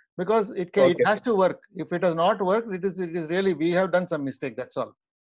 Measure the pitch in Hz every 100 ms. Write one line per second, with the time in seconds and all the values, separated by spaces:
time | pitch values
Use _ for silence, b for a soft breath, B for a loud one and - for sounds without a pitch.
0 | b - 180 220 202 196 175 202 175 175
1 | 185 208 247 202 180 - _ 170 156 175
2 | 185 165 180 214 185 214 233 185 190 175
3 | 175 170 156 180 196 147 165 175 190 180
4 | 180 156 135 - 135 113 123 139 110 _
5 | _ _